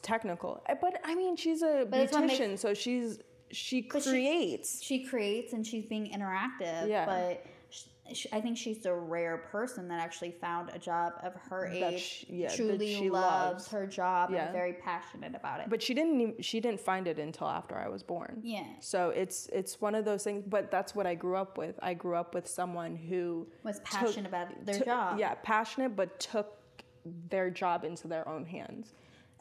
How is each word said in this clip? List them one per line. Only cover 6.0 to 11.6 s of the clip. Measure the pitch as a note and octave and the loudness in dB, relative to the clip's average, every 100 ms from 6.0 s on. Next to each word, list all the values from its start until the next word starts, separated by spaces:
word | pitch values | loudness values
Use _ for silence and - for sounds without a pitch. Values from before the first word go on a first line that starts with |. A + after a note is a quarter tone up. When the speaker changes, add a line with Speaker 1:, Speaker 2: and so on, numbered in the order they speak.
| G#3 | -2
Speaker 2:
interactive, | G3+ G3 F#3+ A#3+ B3+ F3 E3 G3+ | -2 -2 0 -2 -2 -2 0 2
Speaker 1:
Yeah. | G#3 F#3+ | 2 2
Speaker 2:
but | F#3 F3+ E3+ - - - | 2 2 -2 -8 -20 -18
sh-, | - - - - | -18 -18 -20 -10
sh-, | B3 - | -8 -4
I | G#3+ | -2
think | A#3 A#3 | 0 -2
she's | A#3+ A3 | -4 -2
the | F#3 | 0
rare | F3 E3 E3+ E3+ E3 | 0 0 0 0 0
person | - G#3 B3 B3+ F3+ | -4 -4 -4 -4 -6
that | E3+ | -4
actually | E3+ - F3 | -4 -6 -8
found | F3 F3 E3+ E3+ | -6 -2 -2 -4
a | F3 | -8
job | F3+ E3+ E3+ E3+ | -2 0 0 -2
of | F#3 | -8
her | F#3 - F#3 | -8 -8 -4